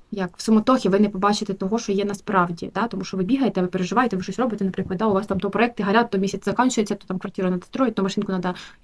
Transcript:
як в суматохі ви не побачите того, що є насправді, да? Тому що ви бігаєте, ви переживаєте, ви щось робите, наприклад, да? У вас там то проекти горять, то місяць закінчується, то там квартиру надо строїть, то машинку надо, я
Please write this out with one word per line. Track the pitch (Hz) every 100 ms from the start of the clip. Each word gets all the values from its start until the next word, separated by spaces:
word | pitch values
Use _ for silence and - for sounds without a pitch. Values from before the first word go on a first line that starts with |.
| -
як | 196 180 -
в |
суматохі | - 220 214 262 202
ви | 190
не | 208
побачите | 190 202 208 202
того, | 196 190 226
що | 233
є | 196
насправді, | 202 202 - 196 175 170 -
да? | 190 226
Тому | 190
що | 175 190
ви |
бігаєте, | 185 269 247 190
ви | 180
переживаєте, | 185 180 226 254 185
ви |
щось | 185 196
робите, | 247 208
наприклад, | 190 185 190 185
да? | 220
У |
вас | 196 208
там | 190
то | 202
проекти | 202 233 233
горять, | 196 220 226
то | 196
місяць | 196 190
закінчується, | - 202 254 247 208
то | 202 -
там | 185
квартиру | 202 - 185
надо | 180
строїть, | - - 262
то | 214
машинку | 190 208 196
надо, | 190 180
я | 185 - -